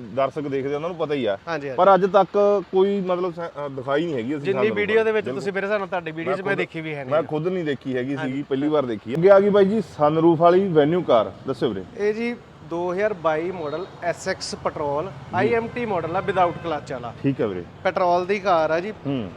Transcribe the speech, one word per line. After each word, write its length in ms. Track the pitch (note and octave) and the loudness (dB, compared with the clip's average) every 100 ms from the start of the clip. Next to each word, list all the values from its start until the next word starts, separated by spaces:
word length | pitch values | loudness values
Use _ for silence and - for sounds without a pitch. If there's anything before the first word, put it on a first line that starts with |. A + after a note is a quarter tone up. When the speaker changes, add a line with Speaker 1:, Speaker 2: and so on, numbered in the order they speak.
| A#2+ A#2+ | -8 0
Speaker 1:
ਦਰਸ਼ਕ 260 | C3+ D#3 | 0 0
ਦੇਖਦੇ 320 | D3 C#3 C3+ | -4 -4 -2
ਆ, 20 | C#3+ | -4
ਉਹਨਾਂ 140 | E3 | -4
ਨੂੰ 80 | E3+ | -4
ਪਤਾ 160 | D#3 | -4
ਹੀ 120 | D3 A2+ | 0 0
ਆ। 120 | G2 - | -2 -4
Speaker 2:
ਹਾਂਜੀ, 200 | D#3+ C#3 | -6 -4
ਹਾਂਜੀ। 100 | B2+ | 2
Speaker 1:
ਪਰ 160 | F#3 | 6
ਅੱਜ 120 | F#3 F#3+ | 6 6
ਤੱਕ 580 | G3 F#3 G3+ G3+ G3+ F3 | 4 4 2 2 2 0
ਕੋਈ 300 | F#3+ G3 G3+ | 2 2 2
ਮਤਲਬ 320 | F#3 F3+ F#3 | -2 -2 -2
ਸ-, 60 | E3+ | -6
ਅ, 280 | E3+ C#3 C#3+ | -10 -8 -8
ਦਿਖਾਈ 380 | C3+ B2+ C#3 F3 | -8 -2 0 0
ਨਹੀਂ 80 | |
ਹੈਗੀ 220 | C#3 A2+ D3 | -4 -4 -4
ਅਸੀਂ 100 | D3+ | -2
Speaker 2:
ਜਿੰਨੀ 140 | F#3 | 0
Speaker 1:
sunroof 160 | G#3+ G#3+ | 0 0
Speaker 2:
ਵੀਡੀਓ 280 | G3+ A3 | 2 2
ਦੇ 80 | A3 | 2
ਵਿੱਚ 140 | G#3+ G3 | 0 -2
Speaker 1:
ਬਿਲਕੁਲ। 160 | G3 | -4
Speaker 2:
ਤੁਸੀਂ 120 | F3+ | -4
ਮੇਰੇ 120 | F#3+ G3 | -4 -2
ਹਿਸਾਬ 140 | G#3 | -2
ਨਾਲ 80 | F#3+ | -2
ਤੁਹਾਡੀ 240 | F#3 E3 | -4 -6
ਵੀਡੀਓ 220 | D#3 E3 | -6 -4
'ਚ 40 | F#3 | -4
Speaker 1:
ਮੈਂ 80 | G3 | -2
Speaker 2:
ਮੈਂ 60 | |
Speaker 1:
ਖੁਦ 60 | G3 | -2
Speaker 2:
ਦੇਖੀ 240 | F3 E3 | -2 -6
ਵੀ 140 | D#3+ D3 | -8 -8
ਹੈ 80 | |
ਨਹੀਂ। 120 | C3 D3 | 0 0
Speaker 1:
ਮੈਂ 80 | |
ਖੁਦ 240 | C#3+ D3+ D#3+ | 0 -2 -2
ਨਹੀਂ 160 | F#3 | -2
ਦੇਖੀ 340 | D#3 C3 C#3 B2+ | -2 -4 -4 -4
ਹੈਗੀ 180 | B2+ C#3 | -2 -4
Speaker 2:
ਹਾਂਜੀ। 160 | B2+ | -4
Speaker 1:
ਸੀਗੀ, 120 | C3+ | -6
ਪਹਿਲੀ 240 | C#3+ C3+ D3 | -4 -2 0
ਵਾਰ 180 | D#3 B2+ | 0 0
ਦੇਖੀ। 300 | A2 A2 C#3 | -4 -4 2
ਅੱਗੇ 140 | F#3 | 8
ਆ 100 | G3 | 8
ਗਈ 100 | G3+ | 8
ਬਾਈ 160 | G3+ G3 | 4 4
ਜੀ 160 | A3 | 2
ਸਨਰੂਫ 580 | - - D3+ D#3+ E3 D#3+ | -4 0 2 4 4 6
ਵਾਲੀ 280 | E3+ F3+ G3 | 6 6 4
ਵੈਨਿਊ 340 | D#3 C#3+ F3 | 4 4 2
ਕਾਰ, 300 | D#3 B2 G2+ F#2+ - | 4 4 4 -4 -8
ਦੱਸਿਓ 220 | C3 C#3+ | -2 -2
ਵੀਰੇ। 400 | G2 F2+ - G#3 | -2 -8 -4 -2
Speaker 2:
ਇਹ 40 | |
ਜੀ 220 | G#3+ A#3 A#3+ - - D3+ | -2 -4 -6 -14 -20 -10
ਦੋ 240 | E3 F3+ | -6 -4
ਹਜ਼ਾਰ 200 | F3+ G#3+ | -2 -2
ਬਾਈ 380 | G3 D#3+ D#3 E3+ | 0 0 0 -2
ਮਾਡਲ 340 | F#3 D3+ D3+ F#3 - | -6 -6 -6 -8 -6
ਐਸ 240 | E3+ D#3 F#3+ | -6 -4 -6
ਐਕਸ 280 | F#3+ - G3 | -6 -8 -6
ਪੈਟਰੋਲ, 500 | F#3+ - D3 C#3+ F#3 | -6 -4 -2 -2 -4
Speaker 1:
ਜੀ। 60 | - - | -10 -6
Speaker 2:
ਆਈ 200 | F3+ G#3 | 0 2
ਐਮ 140 | A#3 A3+ | 2 -2
ਟੀ 180 | B3 A#3+ | -6 -4
ਮਾਡਲ 300 | F#3 D#3+ F3+ | -4 -2 -4
ਆ, 40 | |
without 340 | G3 F#3+ F3 | -2 2 0
clutch 380 | E3+ E3 D3+ - | 0 -6 -6 -6
ਵਾਲਾ। 220 | C3 A#2+ A2 | -10 -10 -4
Speaker 1:
ਠੀਕ 180 | C#3 C3+ | -2 0
ਹੈ 60 | A#2 | -2
ਵੀਰੇ। 160 | F2+ E2+ - | -2 -8 -6
Speaker 2:
ਪੈਟਰੋਲ 420 | F#3+ F3+ F3+ F3 F3+ | -4 0 2 2 2
ਦੀ 140 | G#3 | -2
ਕਾਰ 320 | F#3+ E3+ D#3 | 2 2 2
ਆ 80 | E3 | 0
ਜੀ। 120 | F#3+ | -2
Speaker 1:
ਹੂੰ। 400 | G#3 C#3 C#3 G2 | -8 -4 -4 -6